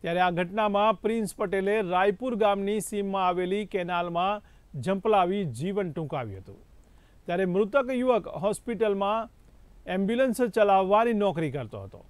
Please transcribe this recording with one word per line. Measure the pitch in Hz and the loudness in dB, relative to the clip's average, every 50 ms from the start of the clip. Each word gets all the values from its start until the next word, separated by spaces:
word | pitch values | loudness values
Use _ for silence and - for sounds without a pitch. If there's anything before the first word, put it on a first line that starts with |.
ત્યારે | - 170 170 180 | -4 -2 0 2
આ | 180 180 | 2 2
ઘટનામાં | 175 170 180 175 190 214 214 208 202 202 208 220 214 180 | 2 0 -4 -4 -2 -2 0 2 2 2 2 2 2 0
પ્રિન્સ | - 214 226 233 220 190 - | 0 -2 -2 0 -2 -4 -4
પટેલે | - 226 185 185 190 190 196 208 220 202 | -6 -4 -2 0 0 0 2 0 0 0
રાયપુર | 175 180 180 190 202 202 - 240 262 240 | 0 0 2 2 2 0 0 -4 -4 -2
ગામની | 202 220 208 202 196 196 196 208 220 | 2 2 2 2 2 0 -2 -2 -2
સીમમાં | 190 - - 208 202 196 190 196 190 180 | -4 -4 -4 -4 -4 -2 -2 0 0 0
આવેલી | 180 180 185 180 185 208 214 | 0 0 -2 -2 -2 -4 -4
કેનાલમાં | 190 - 190 180 175 180 175 175 175 170 170 180 190 208 208 208 - - - - _ - 139 | -4 -4 -4 -4 -2 -2 -4 -4 -2 -2 -2 0 0 -2 -4 -8 -16 -20 -20 -20 _ -12 -8
ઝંપલાવી | 117 185 196 196 185 220 214 196 180 175 196 208 196 | -4 -2 -2 -2 2 4 4 4 4 4 2 -2 -2
જીવન | 151 117 110 147 185 202 202 202 175 139 | -4 -4 -4 -6 -4 -2 -2 -4 -4 -6
ટૂંકાવ્યું | 175 160 139 165 143 123 110 98 95 | -8 -8 -6 -6 -6 -6 -8 -10 -14
હતું. | 92 - 98 - - _ - - - _ - - _ _ _ - _ | -16 -18 -20 -20 -20 _ -20 -20 -20 _ -20 -20 _ _ _ -18 _
ત્યારે | - 170 175 190 | -4 -2 0 0
મૃતક | 180 175 190 220 196 208 285 269 240 269 | 0 2 2 0 4 2 2 2 2 -2
યુવક | 247 247 254 247 214 170 - | -2 2 2 2 2 2 -2
હોસ્પિટલમાં | - 151 160 202 208 - - - 233 185 226 214 202 196 196 196 214 226 220 220 _ _ - - - - - - - - - | -8 -2 -2 -2 -2 -2 -6 -8 -2 0 0 0 2 0 0 -2 -2 -2 -4 -8 _ _ -20 -20 -20 -20 -20 -20 -20 -18 -8
એમ્બ્યુલન્સ | - 180 190 196 196 226 247 269 262 226 - 254 | -6 -2 -2 0 0 2 2 2 2 2 0 0
ચલાવવાની | 233 185 226 214 202 196 190 190 185 202 214 233 240 233 | 0 4 4 4 6 6 4 4 6 4 4 4 4 2
નોકરી | 208 208 196 160 160 165 147 | 2 2 0 0 0 -4 -4
કરતો | 123 143 123 104 - 104 | -4 -6 -8 -8 -10 -12
હતો. | 95 98 - 95 95 | -12 -12 -16 -18 -20